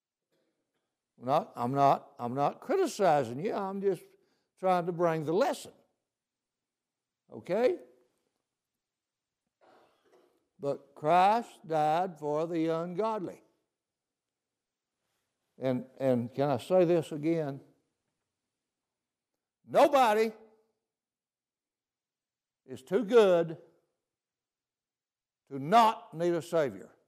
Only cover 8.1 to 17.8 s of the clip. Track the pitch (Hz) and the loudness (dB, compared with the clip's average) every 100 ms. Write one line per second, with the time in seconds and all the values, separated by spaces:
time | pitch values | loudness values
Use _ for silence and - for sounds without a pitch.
8.1 | _ _ _ _ _ _ _ _ _ _ | _ _ _ _ _ _ _ _ _ _
9.1 | _ _ _ _ _ _ _ _ _ _ | _ _ _ _ _ _ _ _ _ _
10.1 | _ _ _ _ _ 139 135 - - 151 | _ _ _ _ _ -6 -6 -10 -6 2
11.1 | 175 190 226 226 - 151 156 151 160 185 | 4 4 2 -4 -16 -6 -2 0 0 -2
12.1 | 151 147 147 165 170 160 165 175 175 220 | -6 -4 -4 -2 -2 -2 -2 -4 -4 -4
13.1 | 220 170 - _ _ _ _ _ _ _ | -4 -8 -14 _ _ _ _ _ _ _
14.1 | _ _ _ _ _ _ _ _ _ _ | _ _ _ _ _ _ _ _ _ _
15.1 | _ _ _ _ _ 127 127 - - 135 | _ _ _ _ _ -6 -6 -8 -6 -2
16.1 | 123 117 - 143 127 - 185 165 170 - | -2 -2 -4 -2 -2 0 2 2 2 -2
17.1 | 151 151 165 147 139 - _ | -6 -4 -4 -4 -10 -18 _